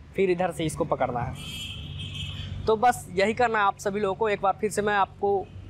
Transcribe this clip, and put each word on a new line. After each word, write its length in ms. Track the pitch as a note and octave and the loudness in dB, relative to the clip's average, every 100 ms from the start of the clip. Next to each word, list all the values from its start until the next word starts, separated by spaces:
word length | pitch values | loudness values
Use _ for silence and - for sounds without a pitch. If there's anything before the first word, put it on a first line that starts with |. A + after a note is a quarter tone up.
| - | -8
फिर 160 | - F#3+ | 0 2
इधर 220 | F3+ F#3 | 2 0
से 120 | E3 | 0
इसको 200 | D#3+ - D#3+ | -4 -2 -2
पकड़ना 340 | C#3+ B2+ B2 | 0 0 0
है। 1400 | A#2+ - - - - - - - - - - - - - - | -4 -6 -10 -10 -10 -10 -12 -10 -10 -10 -10 -10 -10 -4 0
तो 100 | A3 | 4
बस 300 | B3 A#3+ - | 4 4 -2
यही 240 | F3+ G3+ | 0 2
करना 240 | A3 A#3+ A3 | 4 2 4
है 60 | |
आप 140 | G3 G3 | 2 2
सभी 220 | G#3+ G3 | -2 0
लोगों 140 | G3 | 0
को। 140 | F#3+ A3 | 0 0
एक 140 | G3+ | 2
बार 140 | F#3+ F#3 | 0 0
फिर 100 | G#3+ | 0
से 120 | - | 0
मैं 120 | G#3 G3+ | 0 2
आपको 500 | F#3 - G3+ G3+ - - - | 0 0 0 0 -2 -12 -16